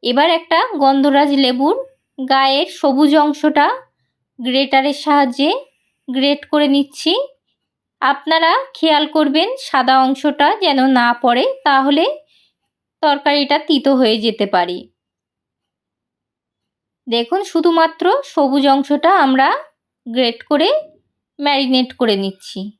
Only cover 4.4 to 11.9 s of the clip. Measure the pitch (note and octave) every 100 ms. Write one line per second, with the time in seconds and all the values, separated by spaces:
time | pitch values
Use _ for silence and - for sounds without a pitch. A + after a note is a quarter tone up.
4.4 | B3 B3+ C#4 C4+ C4+ C#4+ - C#4+ C#4 A#3+
5.4 | C#4+ A#4+ C#5+ _ _ _ - C4 C4+ D4
6.4 | - D4+ D4 C#4 C#4 - - G4 C#5 _
7.4 | _ _ _ _ _ _ B3+ C#4 - D#4+
8.4 | D#4+ G#4 C5+ - D#4+ D4+ D4+ D#4 D4+ C#4+
9.4 | F#4+ C5+ - C#4 B3 C4 C4 C4+ D4+ D4
10.4 | D4 G#4+ F#4+ C#4 C4 C4 A#3+ A#3+ B3+ A#3+
11.4 | A4+ C5+ - C4+ C4+